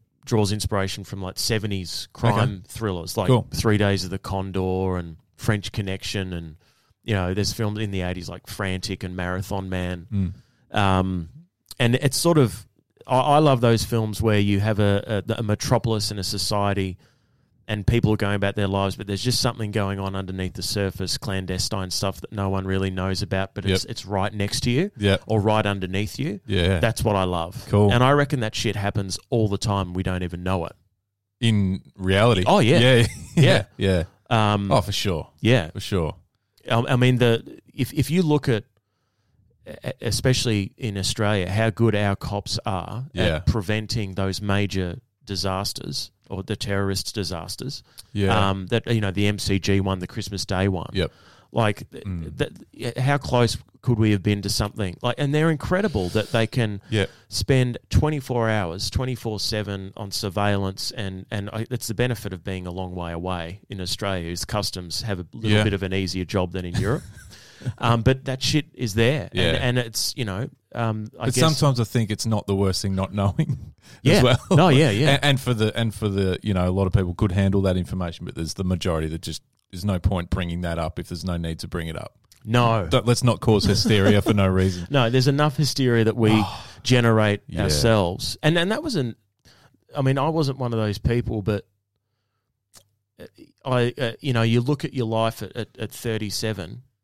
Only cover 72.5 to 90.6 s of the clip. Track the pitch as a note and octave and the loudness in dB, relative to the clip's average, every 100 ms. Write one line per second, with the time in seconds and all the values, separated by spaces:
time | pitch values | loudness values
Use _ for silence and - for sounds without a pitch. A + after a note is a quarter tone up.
72.5 | G2 G2 F#2 G2+ F#2+ F#2+ G2+ G2 - D3+ | 2 2 0 -2 -2 -2 0 0 2 -2
73.5 | - - - - - C#3 F#3+ B2+ C3+ - | -4 -8 -20 -20 -2 4 6 6 4 4
74.5 | E3 F3+ C3+ D3+ G2+ D3 C#3 C#3+ C3+ B2 | 4 6 6 6 4 2 2 2 2 0
75.5 | A2+ G#2+ A2+ A2+ - G#2+ G2 F#2+ F2+ - | 0 0 0 -4 -2 -2 0 0 0 -2
76.5 | F#2 F2+ F#2 F#2+ G2 F2 E2+ G#2+ F#2 G2 | 0 0 2 2 2 0 0 0 2 2
77.5 | G2 F#2+ F2+ F2 F#2 F2 D#2+ F2 - D#2+ | 4 2 0 -2 -4 -6 -8 -10 -8 -8
78.5 | - F#2 F#2 F#2 D#2+ D#2 E2 - D#2+ - | -4 -2 0 0 -2 -2 -6 -8 -12 -14
79.5 | _ _ F#2 G2+ F#2 - F#2 F2 F#2+ E2+ | _ _ -8 -4 0 0 0 -2 -4 -4
80.5 | E2+ F2 E2 D#2+ E2 F2 F2+ F2+ F2 E2+ | -4 -4 -2 -4 -6 -10 -8 -6 -4 -4
81.5 | D#2+ E2+ F2 E2 D#2+ - - _ _ G#2+ | -6 -8 -8 -8 -8 -12 -16 _ _ 0
82.5 | A#2+ A#2 A2+ E2+ B2 A2 A#2+ B2 G#2+ - | 2 4 2 2 2 4 4 2 2 4
83.5 | G#2+ F2+ F#2+ - G#2+ G2 G#2 G2+ G#2+ F#2+ | 4 4 2 4 4 6 4 4 4 4
84.5 | F#2 F#2+ F2+ E2+ C#3+ A#2 B2+ B2+ C#3 D3+ | 4 2 0 -2 2 4 4 4 4 2
85.5 | D3 C#3+ - B2+ A#2 A2 B2 A2 A2 G2 | 2 0 2 2 4 4 4 4 4 2
86.5 | - - - - B2 A#2 A2 G#2+ G2+ - | -4 -14 -8 2 4 6 6 4 2 -2
87.5 | - G2+ D2+ A#2+ A2 F2 F2+ - - D#3 | -2 0 2 4 4 4 0 -6 -2 2
88.5 | E3+ F3+ A#3 D#4+ G#3 B2 - _ _ _ | 2 2 -2 -2 -2 -4 -6 _ _ _
89.5 | _ _ _ _ - C3+ C3+ D3 D#3+ C#3 | _ _ _ _ -2 0 2 2 2 0
90.5 | C3 | -2